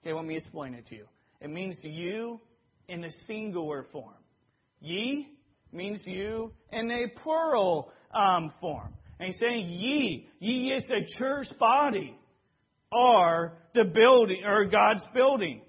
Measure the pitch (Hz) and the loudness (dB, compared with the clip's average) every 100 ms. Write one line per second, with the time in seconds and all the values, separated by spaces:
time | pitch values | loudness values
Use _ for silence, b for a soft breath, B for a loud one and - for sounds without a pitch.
0 | - 160 160 160 160 160 139 120 113 113 | -8 -10 -8 -10 -12 -14 -14 -14 -18 -20
1 | 104 _ _ _ 147 156 190 170 151 156 | -20 _ _ _ -16 -12 -12 -12 -16 -12
2 | 175 214 233 233 _ _ _ _ _ 175 | -10 -8 -10 -14 _ _ _ _ _ -14
3 | 170 156 - 214 214 180 156 151 180 151 | -12 -16 -14 -10 -8 -8 -6 -8 -10 -16
4 | 110 _ _ _ _ _ _ _ 143 180 | -18 _ _ _ _ _ _ _ -10 -8
5 | 233 285 285 _ _ _ _ 170 190 208 | -6 -6 -8 _ _ _ _ -12 -10 -10
6 | - 185 202 226 226 - _ 226 233 240 | -10 -8 -8 -8 -10 -14 _ -8 -6 -4
7 | 240 240 311 320 330 262 190 165 135 b | -6 -8 -4 -2 0 2 2 0 -4 b
8 | b - 196 180 165 - 180 139 - - | b 0 2 2 -2 -8 -10 -8 -12 -18
9 | b b 180 185 233 240 180 175 214 294 | b b -12 -4 -2 -2 -6 -6 -4 -2
10 | 247 135 b b 190 254 254 262 - 214 | -2 -4 b b -4 -4 -2 -4 -4 -4
11 | - - 262 285 269 - 226 269 294 208 | -4 -6 -4 -4 -8 0 2 4 2 -2
12 | 143 - _ _ _ _ _ _ _ 233 | -8 -14 _ _ _ _ _ _ _ 4
13 | 247 226 170 165 170 165 _ 240 208 165 | 6 8 6 2 -2 -10 _ 2 2 6
14 | 226 262 220 185 196 202 202 208 - 214 | 8 10 6 0 0 0 2 4 4 2
15 | - 247 262 269 180 113 | -2 2 4 4 -2 -8